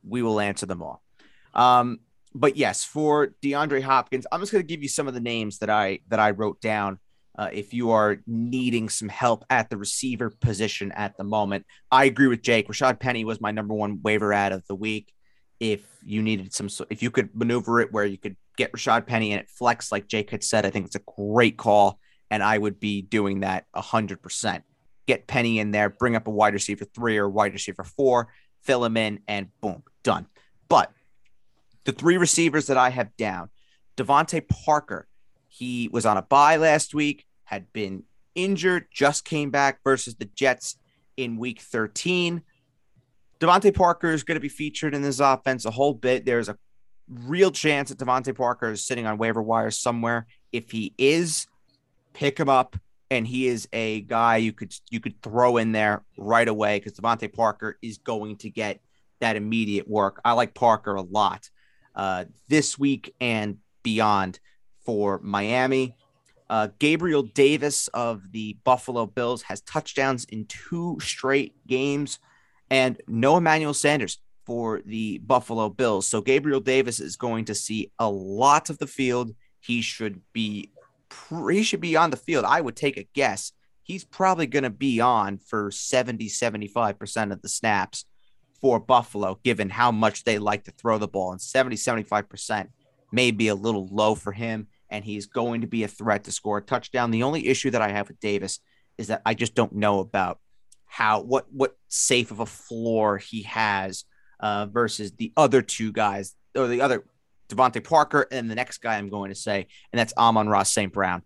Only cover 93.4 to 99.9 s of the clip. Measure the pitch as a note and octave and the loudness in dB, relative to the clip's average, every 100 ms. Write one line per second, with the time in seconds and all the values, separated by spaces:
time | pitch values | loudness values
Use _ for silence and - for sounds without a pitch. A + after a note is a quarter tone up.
93.4 | A2 G2 A2 G#2+ F#2 G2+ G#2+ G#2 G#2 G#2+ | 0 0 -2 -2 -4 2 2 2 -4 -8
94.4 | A#2 A2 G#2+ _ _ G#2+ G#2 G#2 G2 A#2+ | -8 -8 -10 _ _ -12 -10 -10 -8 -4
95.4 | A#2+ A#2 G#2+ A2+ G#2 - A2 G#2 G2+ - | -2 -4 -4 -2 -4 -4 -2 -2 -2 -8
96.4 | G#2 G#2 G2+ B2+ - C3 A#2+ A2+ B2+ D#3 | -4 -4 -2 -4 -2 -2 0 0 0 0
97.4 | - C3 C#3 A#2+ G#2+ G#2 G2+ - G#2+ G2+ | 0 0 0 0 0 -2 -6 -6 -4 -2
98.4 | F#2+ - _ _ _ - G#2+ A2 A2+ A#2 | -4 -10 _ _ _ -14 -6 -2 0 0
99.4 | A#2 - A2+ G#2 G#2 | 0 0 0 2 2